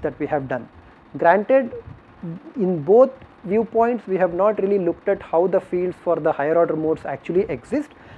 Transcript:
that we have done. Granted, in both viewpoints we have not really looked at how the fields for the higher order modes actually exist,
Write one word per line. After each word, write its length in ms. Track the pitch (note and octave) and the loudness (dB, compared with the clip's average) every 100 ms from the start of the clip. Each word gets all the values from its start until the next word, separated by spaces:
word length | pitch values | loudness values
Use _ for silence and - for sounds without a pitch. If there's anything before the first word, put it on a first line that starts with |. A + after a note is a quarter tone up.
that 160 | D#3 D3 | -6 -6
we 80 | C#3+ | -4
have 220 | D3 C3 | -4 -4
done. 200 | B2+ A2+ - - - - C#3+ | -8 -10 -20 -20 -20 -16 0
Granted, 560 | E3+ F#3+ - C4+ B3+ A#4+ - - - - F3 E3+ D#4 C#4 | 4 4 4 2 2 -8 -16 -20 -20 -16 -14 -12 -12 -4
in 260 | F#3 F3 | -2 0
both 280 | C#3+ A3 C4 - - - | 4 6 6 2 -20 -14
viewpoints 640 | F3+ G#3+ A3+ A3+ A#3 A#3+ F#3+ | -4 -2 0 0 0 -2 -4
we 100 | F#3 | -2
have 180 | F3+ | 0
not 260 | F3 G#3 G3+ | 2 0 0
really 180 | F#3+ G3+ | 0 0
looked 300 | E3+ E3 - | -2 -2 -2
at 140 | G3 | -4
how 240 | - E3 F#3 | -2 0 2
the 140 | F#3 | 0
fields 360 | - F3+ F3+ E3+ | -2 -4 -4 -4
for 140 | - D#3+ | -4 0
the 160 | D#3 | 0
higher 240 | D3+ D3 E3 | -2 0 2
order 200 | E3+ D#3 | 2 0
modes 280 | D#3 D#3+ | -2 -4
actually 380 | - C#3 - F3 | -6 -10 -2 -2
exist, 480 | G3+ C3 - C4 D4 - - | 0 -4 -6 -6 -6 -14 -20